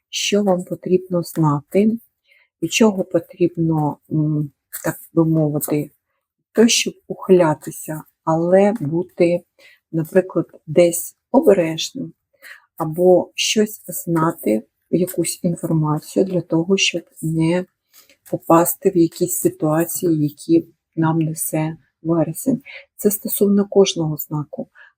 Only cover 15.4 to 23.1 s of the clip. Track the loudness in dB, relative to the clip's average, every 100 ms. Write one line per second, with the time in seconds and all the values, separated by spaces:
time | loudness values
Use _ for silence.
15.4 | -4 -4 -2 0 0 -2 -4 -2 -2 -2
16.4 | -2 -2 0 0 0 -4 -10 -10 -4 0
17.4 | 0 0 -4 _ _ _ _ _ _ -6
18.4 | 2 4 2 0 0 2 2 2 -4 -2
19.4 | -2 -2 -2 0 -2 -2 -2 0 -2 -4
20.4 | 0 0 0 _ _ -2 0 0 -2 -4
21.4 | -6 -4 -4 -6 _ _ -2 0 -2 -4
22.4 | -4 -4 -4 -20 -20 -4 -2